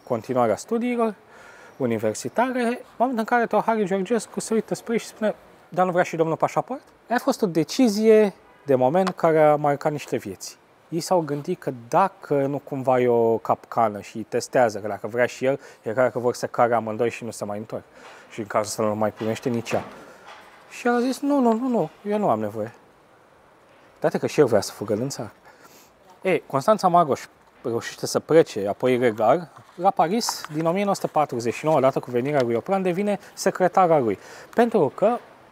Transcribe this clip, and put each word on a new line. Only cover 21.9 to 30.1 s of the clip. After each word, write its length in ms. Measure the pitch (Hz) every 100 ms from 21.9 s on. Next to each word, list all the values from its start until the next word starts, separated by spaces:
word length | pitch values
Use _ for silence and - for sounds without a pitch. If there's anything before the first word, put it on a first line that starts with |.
| - 208
eu 80 | 208
nu 120 | 180
am 100 | 110
nevoie." 340 | 107 110 110 - _ _ _ _ _ _ _ _ _ _ _ _
Toate 180 | 156 170
că 100 | 127
și 120 | -
el 60 | 127
vrea 160 | 104
să 100 | -
fugă 240 | - 104 107
din 140 | 139
țară. 220 | - 107 - - - - - - _ - -
Ei, 220 | 190 151 -
Constanța 400 | 135 220 214 185
Magoș 380 | 170 151 113 - _ _ _
reușește 420 | 127 117 - - -
să 140 | 113
plece 480 | - 160 151 104 98
apoi 300 | - 127 123
legal 520 | 123 107 110 165 160 - - -
la 140 | 190
Paris 520 | 196 165